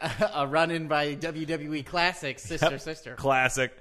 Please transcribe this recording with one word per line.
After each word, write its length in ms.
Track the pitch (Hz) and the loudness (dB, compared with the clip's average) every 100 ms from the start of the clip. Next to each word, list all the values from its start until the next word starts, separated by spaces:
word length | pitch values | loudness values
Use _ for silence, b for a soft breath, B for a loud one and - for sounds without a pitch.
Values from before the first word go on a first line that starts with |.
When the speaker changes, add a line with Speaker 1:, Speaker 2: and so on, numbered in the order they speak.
| 160 | -6
Speaker 1:
<laughs> 240 | - - | 0 0
A 120 | 147 139 | 0 0
run-in 400 | 151 165 165 156 | 2 2 0 0
by 260 | 151 147 | 0 0
W 320 | 143 165 156 156 | -2 -6 -6 -4
W 280 | 160 147 | -4 -4
E 80 | 151 | -6
Classic, 540 | 127 175 175 175 143 123 | -2 2 2 2 -6 -6
sister, 300 | - 165 160 | -6 0 2
Speaker 2:
Yep. 80 | 135 | 2
Speaker 1:
sister. 340 | 160 156 123 | -6 -10 -10
Speaker 2:
Classic. 580 | 120 135 131 127 131 127 - | -2 2 4 4 2 0 -2